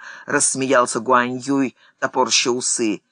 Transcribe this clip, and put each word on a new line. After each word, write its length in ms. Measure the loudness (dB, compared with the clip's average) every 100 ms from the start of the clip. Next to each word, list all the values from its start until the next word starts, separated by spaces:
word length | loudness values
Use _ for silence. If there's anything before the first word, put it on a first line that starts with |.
| -4 -18 -4
рассмеялся 760 | 0 0 -2 2 4 4 -2
Гуань 380 | 2 2 2 -4
Юй, 380 | -2 0 0 _ _ -8
топорща 520 | -4 0 0 0 0
усы. 520 | -2 -2 -2 -2 -2 _